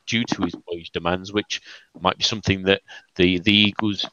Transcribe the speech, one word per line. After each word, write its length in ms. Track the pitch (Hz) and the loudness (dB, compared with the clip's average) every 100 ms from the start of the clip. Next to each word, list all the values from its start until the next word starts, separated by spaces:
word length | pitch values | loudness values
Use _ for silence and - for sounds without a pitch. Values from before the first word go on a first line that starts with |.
| - | -2
due 180 | 117 | -2
to 200 | 120 - | -2 -2
his 120 | 90 - - | -4 -6 -10
wage 220 | 85 82 | -10 -6
demands, 420 | 87 85 92 95 | -4 -2 -2 -2
which 260 | 104 - - - - _ - | -4 -4 -8 -12 -20 _ -4
might 200 | 90 - | -2 0
be 40 | |
something 380 | - 110 98 98 | -2 -2 -2 0
that 200 | 95 95 _ - _ - | 2 0 _ -20 _ 2
the, 240 | 90 90 | 2 4
the 140 | 95 | 4
Eagles 520 | 104 104 - 107 98 - | 4 4 2 -4 -4 -8